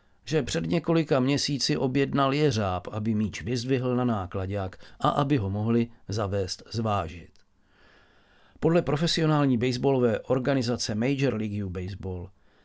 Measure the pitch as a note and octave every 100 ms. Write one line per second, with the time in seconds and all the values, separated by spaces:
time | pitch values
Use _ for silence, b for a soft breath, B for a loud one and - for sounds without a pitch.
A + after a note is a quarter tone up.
0 | b b - D#3 B2 E3 D#3+ E3+ E3+ E3
1 | D#3 C#3 B2+ C#3+ - C#3+ - D3 C3+ C3
2 | C3+ C#3+ C3+ C#3 D3+ A2 G2+ F2+ - G#2+
3 | G#2+ G#2+ G#2+ E2+ - B2+ B2 C3 B2+ B2
4 | B2 A2 F2+ G2+ F#2+ G2+ F#2+ - B B
5 | D3 - C#3+ C#3+ G2 G2+ G#2+ A#2 A#2 B
6 | B A2 G#2 G2+ F#2 - - A2+ A2 G2+
7 | E2+ E2 D#2 - _ _ b b b b
8 | b b b b b b D#3 E3+ - C#3+
9 | E3 - D#3 D3+ C#3+ B2 B2+ B2 C#3 C3+
10 | B2 G#2 - B2+ B2+ C#3 A#2 B2 - G#2+
11 | B2 C#3 C3+ A2 G#2+ G#2 G2 F2+ F#2 F#2+
12 | F#2+ F2+ F2 - b b